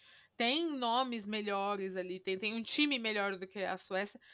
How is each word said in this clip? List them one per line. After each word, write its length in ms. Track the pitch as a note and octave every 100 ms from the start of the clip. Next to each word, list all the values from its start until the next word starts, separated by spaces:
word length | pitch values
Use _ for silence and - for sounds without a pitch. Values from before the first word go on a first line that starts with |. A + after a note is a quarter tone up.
| - - - -
Tem 300 | A#3+ D4 E4+
nomes 560 | C4+ A#3+ A#3+ C4 A#3 G3+
melhores 680 | G#3+ G#3 G3 G3 G3+ F#3+ F#3
ali, 240 | F3+ F#3
tem, 180 | F#3+ F#3
tem 160 | G#3+ A3+
um 80 |
time 360 | G#3+ - D4+ C4
melhor 380 | A3+ G#3+ G3+ F#3+
do 100 | F#3
que 120 | G3+
a 140 | F3+ F#3
Suécia. 420 | - F#3+ G3+ - -